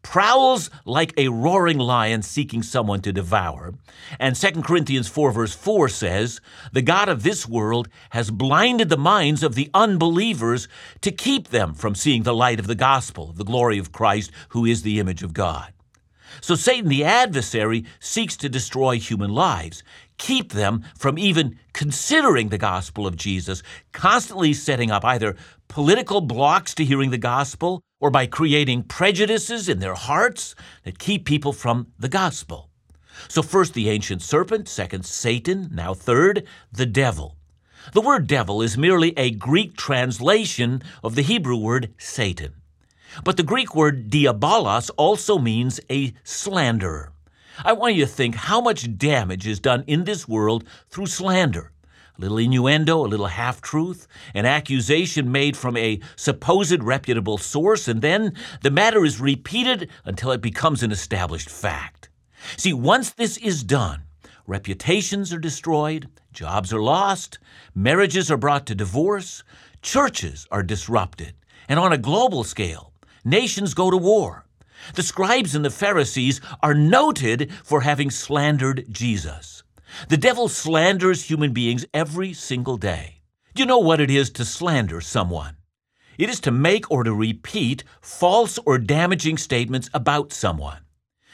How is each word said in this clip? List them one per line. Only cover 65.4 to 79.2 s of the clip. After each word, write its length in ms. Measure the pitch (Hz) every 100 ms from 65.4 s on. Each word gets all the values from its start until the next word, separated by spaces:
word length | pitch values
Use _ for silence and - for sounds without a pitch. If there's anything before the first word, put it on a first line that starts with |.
| 160 - 165 151 151 156 139 _ _
jobs 400 | - 78 101 92
are 100 | 107
lost, 560 | 110 165 196 185 - - _ - - 95
marriages 520 | 110 170 196 175 156
are 80 | 139
brought 300 | 143 143 139
to 80 |
divorce, 680 | 101 98 113 175 202 175 - - - - -
churches 640 | - 269 277 - 82 71 -
are 140 | 101
disrupted, 720 | 92 104 - 113 90 - - - _ _ -
and 100 | 147
on 140 | 185
a 60 | 151
global 440 | 113 190 247 160
scale, 500 | 110 - 90 80 - _ _ _
nations 480 | 117 185 247 - 196
go 160 | 165 185
to 60 | 185
war. 480 | 175 214 117 - _ _ _ - -
The 100 | -
scribes 520 | - - 190 254 190
and 100 | 147
the 60 | 147
Pharisees 720 | - 202 185 135 135 127 135 - -
are 120 | 151
noted 760 | 147 151 247 311 156 120 123 143 -
for 180 | - 147
having 300 | 135 143 143
slandered 760 | - - 143 147 147 131 131 -
Jesus. 720 | 98 120 104